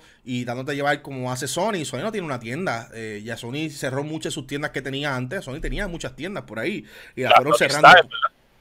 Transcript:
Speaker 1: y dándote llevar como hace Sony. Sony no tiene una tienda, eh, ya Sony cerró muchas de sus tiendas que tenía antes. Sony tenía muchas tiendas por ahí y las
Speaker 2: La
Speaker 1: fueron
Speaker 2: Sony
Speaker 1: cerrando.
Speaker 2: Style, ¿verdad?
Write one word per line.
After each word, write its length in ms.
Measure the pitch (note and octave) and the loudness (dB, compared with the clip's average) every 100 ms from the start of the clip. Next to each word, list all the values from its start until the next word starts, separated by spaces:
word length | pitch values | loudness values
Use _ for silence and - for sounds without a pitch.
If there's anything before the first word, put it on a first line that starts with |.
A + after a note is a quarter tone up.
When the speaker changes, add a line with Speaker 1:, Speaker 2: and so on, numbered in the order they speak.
| - _ | -10 _
Speaker 1:
y 220 | - B2 B2 | -8 -6 -4
dándote 300 | A#2+ C3 C#3+ | -6 -6 -2
llevar 260 | C#3+ D3 | 0 0
como 300 | C#3+ C3+ B2+ | -4 -8 -6
hace 160 | B2+ C3+ | -4 -4
Sony. 380 | D#3+ G3+ G3+ C3+ | -2 -2 -2 -4
Sony 160 | B2 | -6
no 100 | G3 | -6
tiene 160 | A3 E3+ | -6 -6
una 120 | B2+ | -6
tienda, 500 | A2+ C3+ F#3 A#2 A#2 | -6 -6 -4 -4 -8
eh, 300 | A2+ A2 G#2 G#2+ | -12 -10 -10 -10
ya 100 | A#2 | -10
Sony 360 | A#2+ C#3 D#3 | -8 -6 -8
cerró 320 | C#3+ C#3 C3 | -6 -6 -4
muchas 280 | D3+ D#3 D#3+ | -6 -6 -8
de 40 | D#3+ | -8
sus 100 | C3 | -8
tiendas 240 | C#3+ D3+ | -6 -6
que 140 | D3 | -6
tenía 320 | C3+ C3+ D3 B2+ | -6 -6 -4 -4
antes. 280 | B2+ F#3+ | -4 -8
Sony 160 | C3+ C3+ | -10 -8
tenía 280 | D#3+ E3+ G3+ | -6 -6 -6
muchas 280 | E3+ C3 A#2+ | -6 -10 -10
tiendas 280 | E3 F#3+ | -10 -8
por 160 | B2+ G#2+ | -10 -6
ahí 260 | B2+ G#3+ - - - - | -4 -6 -8 -18 -14 -2
y 80 | |
las 80 | B2+ | 6
Speaker 2:
La 60 | A#2+ | 6
Speaker 1:
fueron 160 | C3 | 6
Speaker 2:
Sony 140 | - D3+ | 4 4
Speaker 1:
cerrando. 220 | C#3+ D3 | 8 10
Speaker 2:
Style, 140 | F3 | 10
¿verdad? 340 | - - - - _ _ | 8 0 -4 -6 _ _